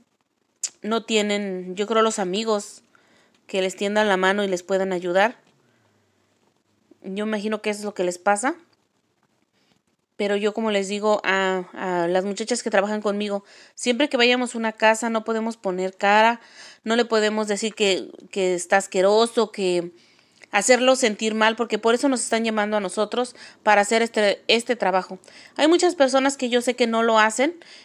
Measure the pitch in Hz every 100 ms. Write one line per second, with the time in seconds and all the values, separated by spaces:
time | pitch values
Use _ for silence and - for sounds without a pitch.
0 | _ _ _ _ _ - - _ 208 226
1 | 220 214 208 202 202 185 180 185 202 220
2 | 220 214 185 196 226 208 - - _ _
3 | _ _ _ _ - 190 185 - 202 214
4 | 214 185 185 202 196 180 - 190 190 180
5 | 175 185 220 - _ _ _ _ _ _
6 | _ _ _ _ _ _ _ _ _ _
7 | 190 196 214 214 214 214 214 208 208 202
8 | 180 175 202 202 254 349 _ _ _ _
9 | _ _ _ _ _ _ _ _ _ _
10 | _ - 202 202 208 208 220 202 190 208
11 | 214 214 - 190 190 185 185 - 190 175
12 | 170 185 202 196 220 240 226 208 202 214
13 | 208 202 208 202 _ - - - 240 240
14 | 294 247 240 247 240 233 226 220 220 220
15 | 233 226 220 226 226 226 190 185 185 -
16 | 202 214 226 233 - - - - 220 233
17 | 233 220 214 214 208 202 220 208 202 175
18 | 98 - - 202 185 175 - 196 - 190
19 | 196 214 233 233 220 - 185 175 175 -
20 | _ _ _ _ - 208 240 247 254 262
21 | 233 202 220 220 220 226 226 214 226 240
22 | 285 247 - 226 226 220 208 214 185 214
23 | 208 226 247 - - - 214 208 202 226
24 | 226 226 208 - - 226 - 226 190 185
25 | 180 190 - - - - 302 339 359 339
26 | 262 262 269 277 247 240 240 247 233 226
27 | 226 220 220 233 294 - - -